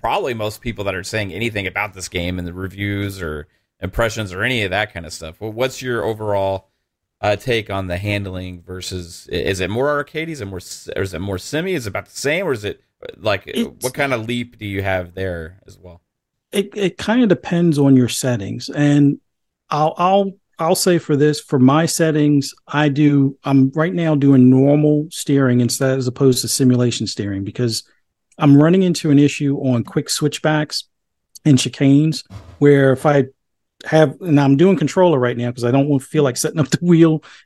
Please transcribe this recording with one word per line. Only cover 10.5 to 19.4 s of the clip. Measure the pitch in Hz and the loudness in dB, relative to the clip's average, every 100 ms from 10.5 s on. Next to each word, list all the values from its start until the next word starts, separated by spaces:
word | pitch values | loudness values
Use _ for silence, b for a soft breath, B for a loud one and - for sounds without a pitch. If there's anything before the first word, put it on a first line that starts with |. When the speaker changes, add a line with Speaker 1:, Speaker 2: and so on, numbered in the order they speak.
| 92 | -12
Speaker 1:
s-, | - - - - | -14 -16 -10 -6
or | |
is | 95 | -6
it | 87 | -6
more | 98 92 | -6 -8
simi? | - 147 185 | -6 -6 -4
Is | 175 110 | -6 -6
it | |
about | 101 - | -10 -10
the | - | -8
same, | 139 165 185 | -4 -2 -2
or | |
is | 117 | -4
it, | 101 - _ _ - - | -6 -10 _ _ -20 -8
like, | 101 98 - | -4 -4 -4
Speaker 2:
It's | - 233 - | -6 -6 -6
Speaker 1:
what | 127 | -6
kind | 139 139 | -4 -2
of | 123 113 | -4 -4
leap | 120 120 - | -6 -8 -12
do | 104 | -8
you | 98 | -6
have | 95 92 87 | -2 -2 -4
there | 92 95 87 80 95 - | -8 -8 -8 -10 -16 -20
as | 92 | -20
well? | 90 85 _ _ _ _ _ | -20 -20 _ _ _ _ _
Speaker 2:
It, | 202 202 208 | -4 -4 -4
it | 190 - | -6 -4
kinda | - 240 233 | -2 2 2
depends | 170 - 170 175 143 | 2 0 0 2 4
on | 139 | 6
your | 131 120 | 6 4
settings, | - 131 117 98 120 - | -2 -4 -4 -6 -10 -8
and | 151 147 143 143 - _ _ | -2 2 4 2 0 _ _